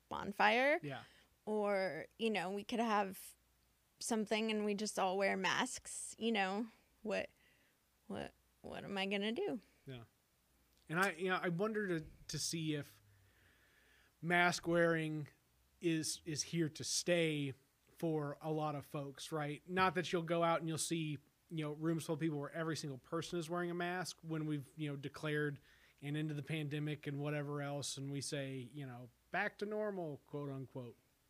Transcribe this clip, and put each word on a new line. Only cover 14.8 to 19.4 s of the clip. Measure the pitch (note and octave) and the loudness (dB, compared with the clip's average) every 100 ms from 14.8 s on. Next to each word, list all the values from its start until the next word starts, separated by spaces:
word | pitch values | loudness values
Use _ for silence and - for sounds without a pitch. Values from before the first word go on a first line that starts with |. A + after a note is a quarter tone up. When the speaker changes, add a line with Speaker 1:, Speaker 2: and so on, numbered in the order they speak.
| E3+ E3 D#3 D#3 D3 - _ _ _ - | 6 4 0 -4 -6 -14 _ _ _ -2
Speaker 2:
is, | F3 D#3+ D3+ - F3 | 2 2 0 -4 -4
is | D3 | -4
here | - E3+ D#3 | 0 2 0
to | D#3 | 0
stay | B2 - - F3 D#3+ D3+ C#3 - _ _ _ - | -2 0 4 4 4 2 -2 -6 _ _ _ -4
for | E3 D#3 C#3+ C#3+ | 0 0 -2 -4
a | D#3+ | -2
lot | D#3 D3+ D3 | 0 0 -2
of | - | -6
folks, | D3+ C#3 C3+ - | -6 -6 -8 -6
right? | D#3+ | -2